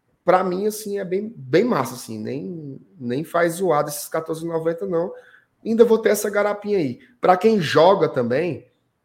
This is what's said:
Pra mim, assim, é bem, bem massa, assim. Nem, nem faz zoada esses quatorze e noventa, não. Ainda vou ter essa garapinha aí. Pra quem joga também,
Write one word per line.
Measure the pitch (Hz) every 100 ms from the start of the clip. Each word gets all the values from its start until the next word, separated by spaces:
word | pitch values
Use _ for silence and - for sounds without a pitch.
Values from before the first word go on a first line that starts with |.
| _ _
Pra | - 185
mim, | 190 180 214
assim, | 208 202 202
é |
bem, | 185 190 214 143
bem | 127 160 240
massa, | 165 123 123
assim. | - 110
Nem, | 110 135 190 170 143 135 _ 165
nem | 120 127 160
faz | 170 175 170
zoada | 185 147 147
esses | - -
quatorze | 160 160 160 165
e |
noventa, | 165 160 170 196
não. | 165 185 - - _ _ _ 214
Ainda | 226
vou | 226 220
ter | 214
essa | 208 214
garapinha | 202 208 202 208 202
aí. | 139 117 _ _
Pra | 175 185
quem | 220 214
joga | 139 147 175 196 160
também, | 135 117 131 175 110 - _ _ _